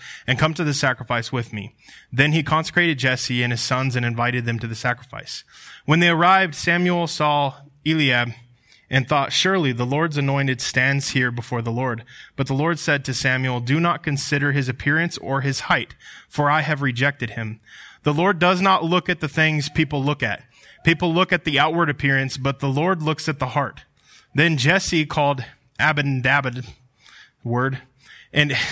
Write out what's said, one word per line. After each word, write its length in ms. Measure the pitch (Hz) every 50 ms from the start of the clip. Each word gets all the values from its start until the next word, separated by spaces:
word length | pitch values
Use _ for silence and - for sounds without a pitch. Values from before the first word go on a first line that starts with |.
| - - - - - -
and 100 | 127 117
come 160 | 160 156 160
to 120 | 151 175
the 80 | 147 143
sacrifice 580 | 139 - 139 127 - 123 - 123 117 113 -
with 220 | - 127 117 - -
me." 220 | 107 101 107 - _ _ - - - - _
Then 220 | - 120 139 147 151
he 100 | 165 151
consecrated 560 | - 156 156 160 - - 180 175 170 160 135
Jesse 420 | 120 135 127 123 - - 127 123
and 120 | 123 120 120
his 80 | 113
sons 340 | - - 131 127 131 135 120
and 100 | 127 120
invited 400 | 120 117 113 120 120 123 123 120
them 140 | 117 117 113
to 80 | 117 117
the 80 | 113
sacrifice. 680 | 107 - 131 120 120 - - - 107 - - - - - _ - - - - - - -
When 160 | - 151 165
they 80 | 175 175
arrived, 460 | 170 160 170 180 190 190 190 180 143
Samuel 520 | - - - 170 175 180 180 175 175 170 156
saw 480 | - - 151 151 147 147 143 139 135 - - - - _ -
Eliab 480 | 151 160 160 151 135 127 120 120 120 117 - - - _ _ _ _ - _ _ -
and 180 | 131 135 123 -
thought, 260 | 156 147 139 - -
"Surely 380 | - - 185 190 190 165 135
the 140 | 127 117 123
Lord's 320 | 123 135 147 160 170 151 147
anointed 420 | 139 139 139 139 139 131 131 123
stands 520 | - - - 131 127 131 139 139 135 -
here 200 | - 131 127 123
before 300 | 120 120 113 - - 120
the 100 | 117 117
Lord." 320 | 117 120 131 131 117 117 117 - - - - - _
But 120 | - 139 131
the 60 | 135
Lord 240 | 135 147 165 170 151
said 280 | - - 147 139 139
to 80 | - 127
Samuel, 480 | - - 135 127 131 131 131 127 123
"Do 180 | 120 120 135 156
not 240 | 170 170 170 - -
consider 480 | - 143 139 - - 151 143 143 143
his 160 | 135 143 135 123
appearance 500 | 131 135 - 143 147 160 170 170 - -
or 220 | - - 135 135
his 220 | 131 139 131 -
height, 340 | - - 180 151 - - - - - - - - - _
for 240 | - - 147 143
I 100 | 147 156
have 200 | 147 143 156 139
rejected 500 | 143 135 123 117 131 143 139 - 131 113
him." 300 | - - 113 110 110 113 _ - - - - - - _ - 147
The 60 | 147
Lord 260 | 151 175 196 202 165
does 220 | 170 180 190 180
not 240 | 185 196 190 185 -
look 240 | 165 175 180 170 -
at 100 | 180 -
the 80 | - 143
things 400 | - - 156 156 156 151 139 147
people 340 | - - 160 131 151 143
look 220 | 135 143 147 143 -
at. 180 | 110 101 - - _ _ _ - - - - -
People 280 | 165 165 160 185 175 160
look 200 | 170 185 180 190
at 100 | 170 -
the 160 | 165 147 135
outward 300 | 143 160 160 170 170 151
appearance, 480 | 143 - - 139 139 135 135 131 - -
but 240 | 131 139 135 -
the 80 | - 139
Lord 340 | 131 135 156 180 190 170 156
looks 240 | 151 156 151 - -
at 120 | 156 139
the 80 | - 127
heart. 340 | - 147 139 110 - - - _ _ _ _ _ - - - _ -
Then 220 | 131 156 170 165
Jesse 500 | 143 120 143 170 196 185 - - 165 156
called 380 | 147 - - 147 143 143 127 120 - - _ _ _ _ -
Abinadab, 840 | 123 151 156 143 143 143 139 131 120 127 135 143 135 131 120 127 123 - - - _ _ _ _ _ - - - - - _ _ -
word, 380 | 117 117 120 127 135 135 131 - _ _ _ _ - - - - _
and, 240 | - 151 147 147 131 110 - -